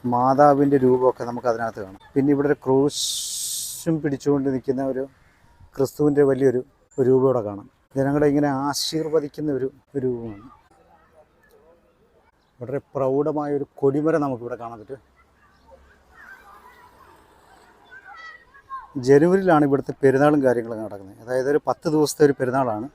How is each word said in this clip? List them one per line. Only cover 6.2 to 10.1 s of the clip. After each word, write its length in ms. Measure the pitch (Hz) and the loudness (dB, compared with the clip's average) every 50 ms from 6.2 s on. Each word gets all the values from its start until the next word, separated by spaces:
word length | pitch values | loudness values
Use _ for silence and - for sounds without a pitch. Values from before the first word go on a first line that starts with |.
| 147 139 | 4 4
വലിയൊരു 320 | 139 127 139 135 117 123 127 _ _ _ _ _ _ | 4 4 2 2 2 2 -4 _ _ _ _ _ _
ഒരു 80 | - 131 127 | 0 2 4
രൂപം 160 | 131 131 127 | 4 4 4
ഇവിടെ 140 | 135 127 123 104 | 4 2 0 -2
കാണാം. 200 | 104 101 98 - - _ _ _ _ _ | -4 -8 -10 -14 -18 _ _ _ _ _
ജനങ്ങളെ 300 | 139 135 139 139 147 147 147 | -2 -2 0 2 2 2 2
ഇങ്ങനെ 180 | 139 147 147 143 139 131 139 | 2 2 0 0 -2 -2 -4
ആശീർവദിക്കുന്ന 800 | 143 139 - - - - 160 156 156 147 160 143 147 _ - 151 151 143 | -4 -4 -4 -6 -6 -6 -6 -6 -2 -2 -2 -2 -2 _ -8 -6 -4 -4
ഒരു, 100 | 131 131 131 135 131 _ _ - | -4 -4 -6 -8 _ _ _ -8
ഒരു 60 | 139 127 | -4 -4
രൂപമാണ്. 400 | 127 | -4